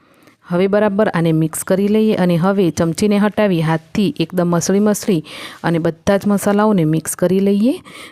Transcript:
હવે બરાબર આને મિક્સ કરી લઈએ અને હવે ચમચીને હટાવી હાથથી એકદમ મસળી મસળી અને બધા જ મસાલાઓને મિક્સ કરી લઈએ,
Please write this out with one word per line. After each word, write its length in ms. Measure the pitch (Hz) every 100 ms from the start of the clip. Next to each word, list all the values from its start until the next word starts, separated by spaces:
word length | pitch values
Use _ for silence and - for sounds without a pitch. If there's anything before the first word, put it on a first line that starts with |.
| _ _ - _ -
હવે 180 | 175 196
બરાબર 420 | 208 214 196 214
આને 240 | 165 165
મિક્સ 320 | 160 160 -
કરી 240 | - 190 202
લઈએ 260 | 220 214
અને 220 | 208 180 170
હવે 340 | 185 196 170
ચમચીને 480 | - 165 156 208 202
હટાવી 420 | 208 214 208 165
હાથથી 540 | 160 160 - - 190 -
એકદમ 360 | 165 180 175 170
મસળી 240 | - 196
મસળી 440 | 208 202 - 165 - - - -
અને 160 | 165 170
બધા 380 | 165 160 - 196
જ 100 | 202
મસાલાઓને 580 | 196 208 202 214 202
મિક્સ 320 | 156 160 - -
કરી 240 | 180 190
લઈએ, 340 | 196 202 240 359 - - -